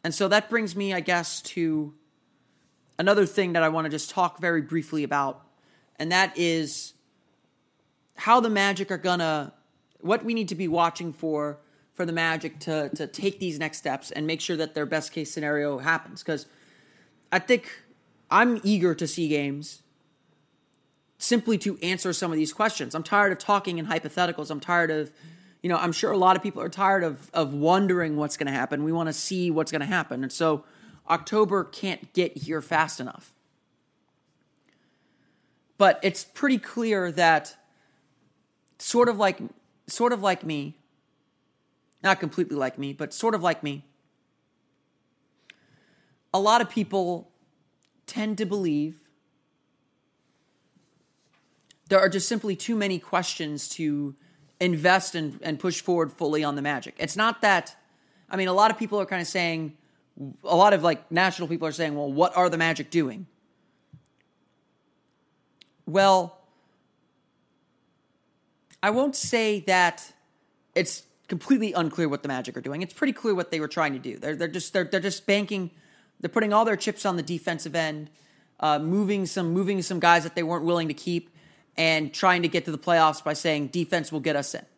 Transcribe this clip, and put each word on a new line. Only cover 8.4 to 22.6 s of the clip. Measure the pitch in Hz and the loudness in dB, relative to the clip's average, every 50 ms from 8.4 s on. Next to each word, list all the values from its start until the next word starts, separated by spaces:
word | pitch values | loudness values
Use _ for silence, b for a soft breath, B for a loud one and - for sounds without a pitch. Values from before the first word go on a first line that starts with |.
| 233 226 | 6 2
Magic | 214 202 196 202 196 175 196 - | 2 2 2 2 2 -2 -4 -6
are | 190 | -6
gonna, | 160 151 185 180 175 165 160 156 151 143 151 _ _ _ _ _ _ _ _ _ _ | -2 0 0 0 0 0 0 -2 -2 -4 -8 _ _ _ _ _ _ _ _ _ _
what | - 170 214 226 - | -2 -2 -2 0 0
we | 226 233 | -2 -2
need | 226 214 | -2 -2
to | 170 185 | -4 -4
be | 160 190 | -4 -2
watching | 165 160 170 170 165 165 - 175 165 147 | 0 2 2 2 2 0 -4 -10 -10 -8
for, | - - 160 151 147 147 147 147 147 b b b b b b b | -6 -4 -4 -2 -2 -4 -4 -6 -10 b b b b b b b
for | - 180 | -6 -4
the | 170 | -2
Magic | 165 165 165 165 160 160 160 156 156 151 | 0 0 0 0 0 -2 -6 -10 -10 -8
to, | - 170 156 156 147 143 - | -6 -4 -2 -2 -2 -4 -6
to | - 151 | -8 -8
take | 139 - - 196 196 196 - | -8 -8 -4 -4 -4 -4 -2
these | 190 175 156 147 | -6 -6 -4 -4
next | 160 151 - | -6 -6 -6
steps | - - 151 135 139 - - | -6 -6 -6 -6 -6 -8 -10
and | - 143 151 | -6 -4 -4
make | 156 165 160 | -4 -4 -4
sure | - - 175 | -4 -6 -4
that | 151 160 156 - | -4 -4 -6 -4
their | 156 147 | -6 -4
best | 139 160 156 151 - | -2 -4 -4 -4 -6
case | - 165 151 143 | -8 -8 -8 -8
scenario | - 160 151 147 151 147 147 147 139 | -8 -6 -4 -2 -2 -2 -2 -2 -4
happens. | 127 135 160 165 160 - - - - - | -2 0 -2 -2 -2 -4 -12 -18 -12 -6
'Cause | - 156 135 - b b b b b b b b b b b b b b _ _ _ | -6 -6 -6 -6 b b b b b b b b b b b b b b _ _ _
I | - | -2
think | 190 - - 247 233 - - - - _ _ _ _ _ _ _ _ _ _ | -2 4 4 2 2 2 -8 -20 -20 _ _ _ _ _ _ _ _ _ _
I'm | 165 196 233 247 240 208 - | 4 6 6 6 2 2 2
eager | 202 214 190 170 180 160 | 2 2 4 4 2 2
to | 160 170 | 0 -4
see | 147 - 175 165 | -6 -2 -2 0
games | 151 151 147 143 139 139 143 151 - - - _ _ _ _ _ _ _ _ _ _ _ _ _ _ _ _ _ _ _ _ _ _ _ _ _ _ _ _ | 0 0 0 0 -2 -6 -6 -10 -12 -16 -18 _ _ _ _ _ _ _ _ _ _ _ _ _ _ _ _ _ _ _ _ _ _ _ _ _ _ _ _
simply | - - 240 233 233 226 220 175 | 0 2 2 2 2 2 0 0
to | - 208 175 - 165 | 0 -4 -6 -4 -4
answer | 175 190 170 - 190 | -4 -4 -2 -2 -4
some | 165 - 190 170 | -4 -2 -4 -2
of | 160 156 | 0 0
these | 156 156 - | -2 -2 0
questions. | - | 0